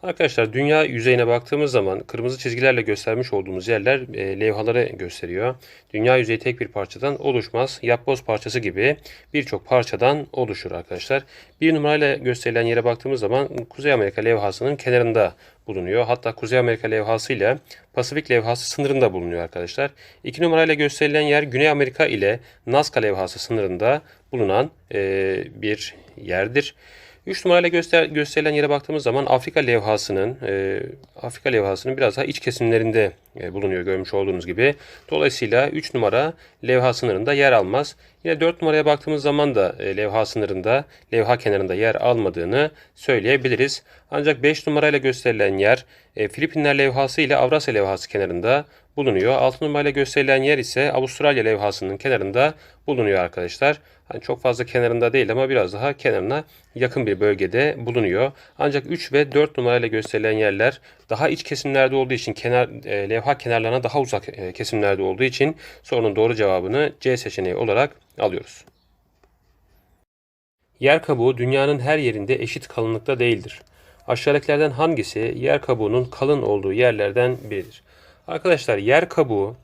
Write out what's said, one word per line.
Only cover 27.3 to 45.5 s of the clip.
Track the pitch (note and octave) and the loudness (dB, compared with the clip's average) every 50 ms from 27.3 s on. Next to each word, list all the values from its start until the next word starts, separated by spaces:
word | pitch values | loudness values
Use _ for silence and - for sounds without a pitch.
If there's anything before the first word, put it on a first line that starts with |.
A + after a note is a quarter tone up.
| F#3+ - - | -10 -4 2
numarayla | F#3 F3 F3 F3 F3 | 4 4 6 4 4
göster-, | E3 E3+ E3+ - - E3+ D#3+ | 0 0 0 2 2 2 2
gösterilen | D3+ D#3 D3+ D3 D3 - D#3 D3+ D3+ D3 | 2 0 -4 -4 -2 -2 -2 0 0 2
yere | D3+ D3 C#3+ | 2 2 2
baktığımız | D3 C#3+ C#3+ - D#3 D#3 C3+ | 0 -2 -2 -4 -6 -2 -2
zaman | B2 A#2 C3+ C#3 | 0 0 0 2
Afrika | - - B2+ B2 - - D#3+ | 2 2 0 0 0 -2 0
levhasının, | C#3+ A#2+ A#2+ A2+ G2+ G#2+ G#2+ G#2 - - G2+ F#2+ F#2+ A2 C3 C3+ B2 | 2 2 2 2 2 2 0 0 -2 -2 -2 -2 -2 -2 -4 -6 -6
e, | G#2 G2 G2 G2 F#2+ F#2+ G2 - - - - - _ _ - | -4 -2 -2 -2 -2 -4 -4 -6 -10 -12 -18 -20 _ _ -12
Afrika | - A#2+ B2 - _ C3+ | -12 -12 -12 -4 _ 0
levhasının | B2+ A2 G2+ G2 G2 F#2+ - B2+ C3 C3+ | 2 2 2 2 -2 -2 -4 -6 -2 0
biraz | C3+ A2 G2 - | 0 0 2 0
daha | C#3 | -4
iç | - C#3+ - | -4 -4 -4
kesimlerinde, | - - B2 - B2 A2+ A2+ A2+ A2+ A2+ A2 A2+ G#2+ F#2+ - _ _ _ _ - | -4 -6 -4 0 0 2 2 2 2 2 2 2 2 2 0 _ _ _ _ -12
e, | F#2 F2+ F2+ | -10 -8 -6
bulunuyor | G2 G2+ G2 F#2+ F#2 | -4 -2 -2 -2 -2
görmüş | F2+ F#2+ F#2+ F#2 F#2+ - - | -2 -2 -2 -2 -4 -4 -2
olduğunuz | G2 G2 G2 F#2 F2+ E2 | -2 -2 -2 -2 -4 -4
gibi. | F2 F2+ F#2+ A#2+ C#3 D3 - - - - - _ - | -6 0 2 2 2 2 0 -10 -20 -20 -20 _ -4
Dolayısıyla | - D#3 D3+ C#3+ B2+ - B2+ - A#2 A#2+ C3+ C#3+ | -2 0 2 0 0 -2 -4 0 2 2 2 2
üç | - D#3 D#3 - - | -2 -6 -8 -6 -4
numara | C3 A2+ G#2 G2+ A#2+ C#3+ D#3+ E3 - - - _ _ - A#2+ | 0 0 2 2 2 0 0 -4 -8 -18 -20 _ _ -2 2
levha | B2+ B2+ B2 B2+ A#2 | 2 4 4 2 0
sınırında | - - A#2+ G2+ F#2 A2 B2+ C#3+ | 0 -2 -2 0 0 0 0 2
yer | C#3 C#3+ C#3 | 4 4 6
almaz. | B2+ A2+ G2 F#2 G2+ C3 C#3+ - - _ _ _ _ _ _ | 6 6 4 2 0 -2 -2 -2 -8 _ _ _ _ _ _
Yine | E3 E3 D3+ | -4 -2 0
dört | D#3+ E3 E3+ - | 0 0 0 0
numaraya | E3+ D#3 D#3 D#3 D3 | 0 2 2 2 4
baktığımız | D3+ D3 D3 - - D#3 D3 C#3 | 2 2 0 0 -4 -4 -2 0
zaman | D3 C#3+ D3 D3 C#3+ C3 | 0 2 2 2 2 2
da, | G#2+ F#2+ F2 - - | 2 0 0 0 -4
e, | G2+ G2 F#2+ F#2+ | -4 -4 -2 -2
levha | G#2 G#2 G2 A2+ A2 | -2 0 0 0 0
sınırında, | - - A#2 G#2+ F#2 G2 F#2 F#2 A2 A#2+ C3+ C#3+ - - - _ _ - | 0 -2 -4 -2 -2 -2 -4 0 2 0 0 0 -4 -18 -20 _ _ 0
levha | A2+ G#2+ G#2+ B2 A#2+ | 0 2 2 2 2
kenarında | - A2+ G2+ G2 G2 F#2 F#2 | 2 0 0 0 0 -2 -2
yer | F#2+ A2 A2+ A2 | 0 0 0 0
almadığını | - - A#2+ B2 A#2 G#2+ F#2+ F2 E2+ E2+ F2 G#2+ C3 D3 D#3 - - - _ _ | 2 2 2 2 2 0 -2 -2 -4 -4 -2 0 0 0 0 -4 -10 -20 _ _
söyleyebiliriz. | _ - - C3+ A2+ F#2+ A2+ C3+ C#3 B2 B2+ A#2+ - C3 C#3 - - _ _ - - _ _ | _ -2 0 0 0 2 2 0 2 2 0 0 2 0 0 0 -8 _ _ -20 -20 _ _
Ancak | D3 D3 D3 D3+ D3+ B2+ A#2+ | -6 -2 0 0 0 2 2
beş | D3 D#3 D#3 - - | 0 0 0 -2 -2
numarayla | D3+ D3 D3 D3+ D3 C#3+ | 0 2 2 2 2 2
gösterilen | C3 C3+ B2+ B2+ - B2 A2+ G#2+ G#2 G2 | 0 0 -2 0 0 -2 0 0 -2 -2